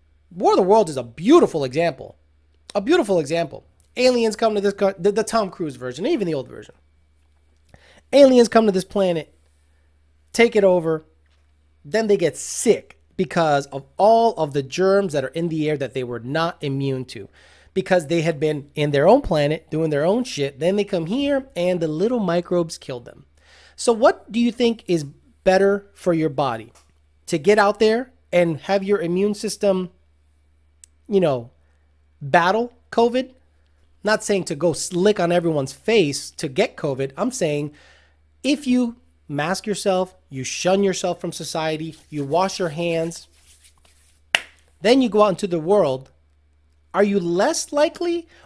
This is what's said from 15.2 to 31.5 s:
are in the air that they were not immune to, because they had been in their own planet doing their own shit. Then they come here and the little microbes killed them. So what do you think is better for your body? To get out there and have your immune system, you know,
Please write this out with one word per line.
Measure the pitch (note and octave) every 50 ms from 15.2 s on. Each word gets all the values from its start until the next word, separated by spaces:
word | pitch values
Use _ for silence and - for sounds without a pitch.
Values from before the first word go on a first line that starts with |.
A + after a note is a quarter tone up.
| C3
are | C3 - E3
in | E3+ E3+
the | D#3+ D#3+ D3+ D3+
air | D3+
that | C3+ C#3 A2+ -
they | C3+ B2+
were | A#2+ A#2+ A#2
not | A2+ B2+ C#3+ D#3+ E3 E3+ - -
immune | - C#3+ C3+ C#3 C#3 C#3 C3 C3 B2+
to, | - - A2+ G2 - _ _ - - _ _ _ _ -
because | F#3+ F#3 - F#3+ F3+ D#3
they | C#3 E3+ E3+
had | D3+ E3+ D#3+ C#3+
been | D#3 D3+ D3+ D3 C#3+ - -
in | D3+ D3 D3
their | C#3+ C#3 D3
own | F3+ A#3 C#4+
planet | C#4+ - F3 D3+ D3 D3+ D#3 D#3+ _ -
doing | D#3 D#3 D#3+ D#3+
their | D3+ C#3 D3+
own | F3 G3+ B3 A#3+
shit. | - - C#3+ C#3+ C#3 C#3 B2
Then | D3+ F3+ G3
they | G#3 G3
come | G3+ G3 F3 E3
here | D#3+ G#3+ C#4 C#4+ C#4+ C#4+ C4+ - - -
and | F3+ F3 F3+ F3+ F3
the | E3
little | D#3 D3+ D#3 F#3+ A#3 B3+ A#3+
microbes | G3+ F3 E3+ F3 F3 - F#3 F3 E3+ D#3+ -
killed | - - - C3 B2 A#2+
them. | - - - - _ _ _ _ _ - - - - _
So | - - B3 A#3
what | G#3 A#3+ E4+ F#4 - - -
do | F#3+ A#3
you | A#3 A#3+
think | A3+ - B3 A#3 A3+ A3+ -
is | - F3+ E3 C#3+ C#3 - _ _ _ _ _ -
better | F#3+ F#3 F#3+ G3 G3 G3+ G3+ G3+ - _
for | - - F#3 E3+
your | D#3+ D#3 D#3
body? | C3+ C#3+ C#3+ C3 A#2 A2+ A2 B2 _ _ _ _ _ _ _ _ _ _ -
To | - F3
get | D#3+ C#3 F#3+ G#3+ G#3+
out | G3+ G3+ G#3 G#3
there | A3+ A3 A3 A#3 C4 - _ _ _ -
and | - F3 F3 E3+ D#3+ C#3
have | - - G3 G3+ G3
your | G3 G#3 F#3+
immune | E3+ E3+ F3 F#3 G3 G#3 G#3
system, | G#3 - G#3 - - G#3 G3+ F#3+ F#3 F#3 F3 _ _ _ _ _ _ _ _ _ _ _ _ _ _ _ _ _ _ - - _ _ _
you | - G#3 G3
know, | F3 D#3 C3+ B2 A#2+ B2+